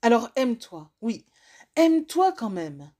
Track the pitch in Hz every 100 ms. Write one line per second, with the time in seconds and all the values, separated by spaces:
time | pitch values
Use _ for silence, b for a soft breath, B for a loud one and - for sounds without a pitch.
0 | 233 233 226 - 262 233 - 170 156 _
1 | 226 220 _ b b b b - 330 320
2 | 311 330 381 370 220 185 160 143 147